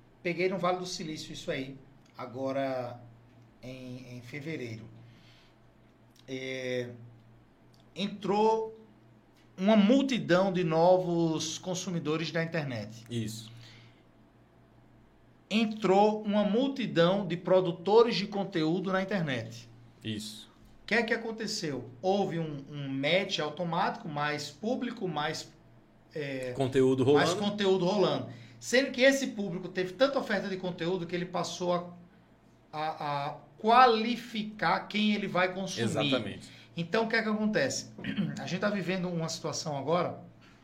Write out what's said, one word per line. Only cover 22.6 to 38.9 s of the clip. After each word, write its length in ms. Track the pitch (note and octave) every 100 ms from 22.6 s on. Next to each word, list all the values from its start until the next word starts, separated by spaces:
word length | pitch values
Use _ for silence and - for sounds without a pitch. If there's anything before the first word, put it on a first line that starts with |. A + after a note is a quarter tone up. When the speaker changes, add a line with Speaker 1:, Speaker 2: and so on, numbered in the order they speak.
| C3+
Speaker 1:
um 180 | D3 C#3
match 500 | C3+ C#3 F3+ G3+ -
automático, 720 | D3+ D3+ F3 E3+ A3 - E3+
mais 420 | D3 D3 D3 -
público, 560 | - G#3+ C4 A#3 - F3+
mais, 420 | D#3+ D3+ D#3 - - - - _ _ _
é, 400 | D#3+ C#3 C3 B2+
Speaker 2:
Conteúdo 520 | B2 C3 C3+ C3 C3 B2+
Speaker 1:
mais 180 | D3 E3+
Speaker 2:
rolando. 200 | F#3+ G3+
Speaker 1:
conteúdo 340 | G#3 G3 F#3+
rolando. 440 | F3 G#3 D#3+ C#3 A#2 - - -
Sendo 320 | - A#3+ C4+
que 120 | -
esse 260 | C4+ C4+ B3+
público 400 | G#3 G3 E3+ E3+
teve 240 | F#3 F3+
tanta 260 | - C#4 C#4
oferta 300 | - G3 G3+
de 80 | F#3
conteúdo 500 | F#3 F3 E3 F#3 E3+
que 80 |
ele 120 | F3 E3+
passou 460 | F3+ E3+ - F3
a, 120 | F3 - - - - - _ _ _ _
a, 540 | D3+ D#3 D#3 D3+ C#3+ C#3+
a 80 | - - -
qualificar 1200 | G#3+ A#3+ B3+ A3 A3+ A#3+ - A3 - - E3 F#3+ -
quem 260 | G#3 G#3+
ele 140 | G#3 F#3+
vai 240 | E3+ F#3
consumir. 300 | F#3 F#3+ -
Speaker 2:
Exatamente. 640 | A2 A2 C#3+ C3 G2+ F#2+ - - - -
Speaker 1:
Então, 280 | E3 A3+
o 40 | A3+
que 60 | A3+
é 60 |
que 60 | G#3+
acontece? 640 | G#3+ G#3+ F3 C3 - - -
<clears throat> 400 | - - D#3 C#3
A 60 | C3+
gente 140 | F3+
tá 80 | G#3
vivendo 380 | G3+ E3